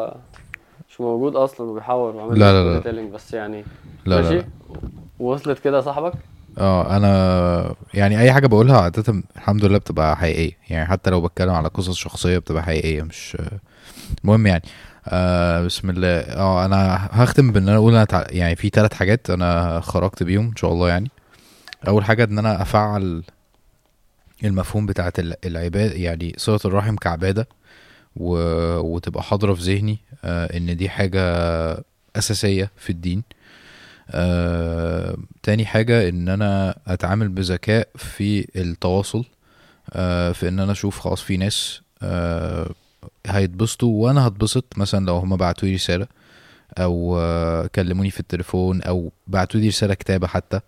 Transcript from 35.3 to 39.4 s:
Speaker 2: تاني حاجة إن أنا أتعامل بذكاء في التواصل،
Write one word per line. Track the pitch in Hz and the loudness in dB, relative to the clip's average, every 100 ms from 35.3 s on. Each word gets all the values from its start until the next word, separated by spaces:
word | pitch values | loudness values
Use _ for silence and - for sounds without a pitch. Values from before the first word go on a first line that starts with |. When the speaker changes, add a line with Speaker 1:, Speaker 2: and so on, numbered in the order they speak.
| - | -8
Speaker 2:
تاني | - 107 110 | -2 0 0
حاجة | 110 113 117 90 | 2 4 4 2
إن | 87 87 | 0 -2
أنا | 98 104 98 95 - - | 0 0 0 -2 -4 -6
أتعامل | 92 87 104 104 | -4 0 0 0
بذكاء | 92 90 90 - 110 - | -2 -4 -2 0 0 0
في | - - - 101 104 - 95 | -8 -16 -4 -2 -2 -4 -4
التواصل، | 87 85 90 95 101 113 123 _ | -6 -4 0 0 -2 -6 -8 _